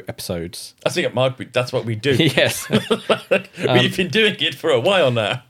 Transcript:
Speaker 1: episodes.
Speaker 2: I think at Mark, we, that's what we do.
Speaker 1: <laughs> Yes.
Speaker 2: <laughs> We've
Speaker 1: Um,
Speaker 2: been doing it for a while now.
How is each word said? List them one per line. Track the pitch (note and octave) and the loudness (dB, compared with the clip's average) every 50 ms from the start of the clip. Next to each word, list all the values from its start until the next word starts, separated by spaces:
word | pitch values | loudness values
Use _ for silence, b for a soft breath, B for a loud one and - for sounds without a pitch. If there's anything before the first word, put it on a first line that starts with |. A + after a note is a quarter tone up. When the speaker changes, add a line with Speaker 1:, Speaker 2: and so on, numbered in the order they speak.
| - - | -2 -6
Speaker 1:
episodes. | - - - - F#2 E2+ E2 F2 - - - - - _ - | -12 -10 -8 -6 -6 -6 -6 -8 -10 -14 -16 -18 -10 _ -4
Speaker 2:
I | - | -4
think | C3 - D#3 | -2 0 -2
at | B2 - | -2 0
Mark, | B2 C3 C3+ B2+ - | 0 0 0 0 -4
we, | G2 | -10
that's | - - B2 B2 - | -4 -2 -2 -2 0
what | - B2 A2 | -2 -4 -2
we | A#2 A#2 | -4 -4
do. | G#2+ - C#3+ C3 | -2 0 0 2
Speaker 1:
<laughs> | A#2+ | 4
Yes. | D#3 C3+ - - D3 A#2+ - - - - | 4 2 4 4 2 2 0 -2 -8 -10
Speaker 2:
<laughs> | |
We've | - G#3+ - - - A3 - - - - - - - F#3 F#3 - - - F#3 G#3+ | -12 -8 -4 -4 -4 -2 0 -2 -2 -2 -2 -2 -2 -2 -2 -4 -10 -4 -2 2
Speaker 1:
Um, | - - - G3 - | 2 2 2 2 0
Speaker 2:
been | - F#3+ F3 | -2 -2 0
doing | C3 A3 A3 G3+ - - | 2 2 2 2 2 0
it | D3 E3 - | -4 -4 -4
for | - - E3 | -2 0 2
a | C#3+ A#2 | 2 2
while | B2 F3+ G3+ F#3 D#3 C3 | 4 4 4 4 4 4
now. | B2 A#2 G#2+ G2+ A2 B2+ - - | 2 2 0 0 -2 -4 -8 -8